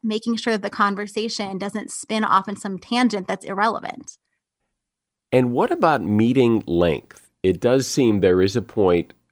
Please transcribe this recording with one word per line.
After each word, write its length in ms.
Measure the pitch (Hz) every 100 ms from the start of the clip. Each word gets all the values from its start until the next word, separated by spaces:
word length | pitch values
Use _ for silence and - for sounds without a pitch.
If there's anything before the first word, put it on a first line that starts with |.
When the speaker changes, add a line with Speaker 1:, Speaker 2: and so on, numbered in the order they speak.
Speaker 1:
making 320 | 220 214 233 226
sure 220 | 240 220
the 120 | 202
conversation 880 | - 202 202 208 220 226 220 196 190
doesn't 340 | 196 214 -
spin 320 | - - 220
off 240 | 214 190 190
in 100 | 196
some 200 | 202 190
tangent 500 | - 240 247 208 185
that's 180 | 190 -
irrelevant. 720 | 196 220 202 - - - - _ _ _ _ _ _ _ _ _ _ _
Speaker 2:
And 200 | 127 123
what 200 | 123 214
about 300 | 349 175 139
meeting 600 | 90 104 113 131 120 110 -
length? 640 | 85 87 71 - - _ _
It 160 | 92 87
does 280 | 120 131 127
seem 320 | - 120 104
there 220 | 92 92
is 140 | 95 113
a 60 |
point 520 | - 113 95 87 82 _ _